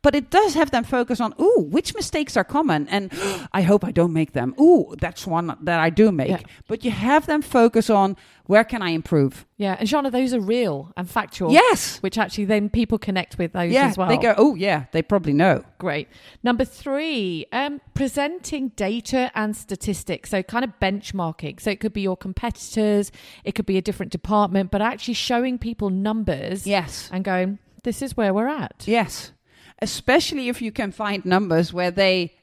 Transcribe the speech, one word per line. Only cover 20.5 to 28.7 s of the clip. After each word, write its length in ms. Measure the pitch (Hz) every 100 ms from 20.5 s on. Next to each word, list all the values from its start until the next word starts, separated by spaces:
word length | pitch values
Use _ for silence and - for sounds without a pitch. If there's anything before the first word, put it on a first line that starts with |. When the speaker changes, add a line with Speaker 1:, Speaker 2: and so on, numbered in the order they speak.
| 233
Speaker 2:
of 60 | 254 -
benchmarking. 800 | 190 202 - 196 165 160 147 -
So 100 | 220
it 80 | 202
could 140 | 220
be 80 | 208
your 160 | 196 185
competitors, 920 | 190 185 240 - - 220 214 202 202 - - -
it 100 | -
could 100 | 208
be 120 | 202 190
a 40 |
different 300 | 196 185 185
department, 600 | 175 - 208 202 190 185
but 100 | 202
actually 320 | 220 - -
showing 440 | 226 - 240 254 247
people 300 | 233 226 202
numbers 720 | 185 208 220 190 139 - 190 196
Speaker 1:
Yes. 400 | 202 151 - -
Speaker 2:
and 100 | 185
going, 360 | 190 185 185 202 _ _
"This 180 | 247 -
is 160 | 269 -
where 160 | 208
we're 140 | 196 247
at." 360 | 294 165